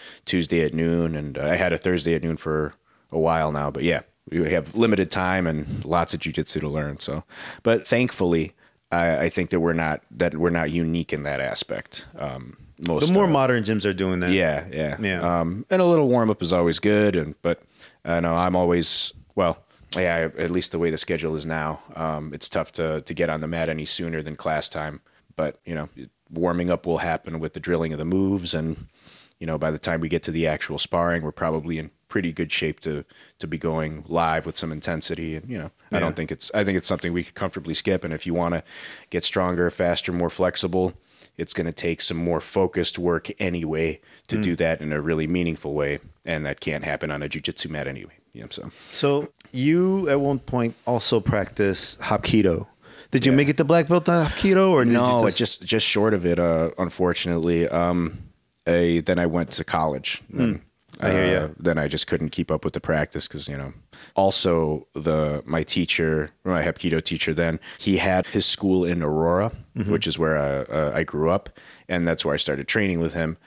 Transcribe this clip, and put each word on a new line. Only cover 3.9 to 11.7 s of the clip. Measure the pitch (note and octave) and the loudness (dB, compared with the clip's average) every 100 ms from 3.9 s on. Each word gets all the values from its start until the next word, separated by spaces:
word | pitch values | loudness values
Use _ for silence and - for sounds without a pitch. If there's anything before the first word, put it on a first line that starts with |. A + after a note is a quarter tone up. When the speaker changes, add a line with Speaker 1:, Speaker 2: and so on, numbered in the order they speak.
| D2+ - _ - | 0 -4 _ -6
Speaker 1:
we | E2 D#2+ | -2 0
have | F2 C#2+ | 0 -2
limited | A2 A2+ G2 F2 | 2 2 4 2
time | G2 F#2 F#2+ F2 | 0 0 0 0
and | D#2 D2 - | -2 -4 -8
lots | C#2 E2+ E2 | 0 0 0
of | D#2 | -2
jujitsu | D#2+ D#2 D2 D#2 | -4 -4 -2 -4
to | D2+ | -4
learn. | D2+ D2 C#2 | -4 -4 -6
So, | - D2+ - - - - | -8 -8 -8 -16 -16 -4
but | A2+ A2+ - | 2 2 2
thankfully, | A#2 B2 - F2+ E2+ E2+ _ _ _ - | 2 2 0 2 2 0 _ _ _ -4
I, | E2+ E2+ D2 | 0 2 2
I | E2 | 0
think | - E2+ | -2 0
that | F2+ | 0
we're | E2 | 2
not, | E2 D#2+ D2+ _ | 2 0 -2 _
that | A#1 E2+ D2+ | -2 -2 2
we're | F2 | 0
not | E2+ D2+ | 2 0
unique | E2+ D#2+ E2+ D#2 | 0 0 -2 -2
in | D2+ | -6
that | C#2+ C#2 | -4 -4
aspect. | C2+ - - | -4 -4 -6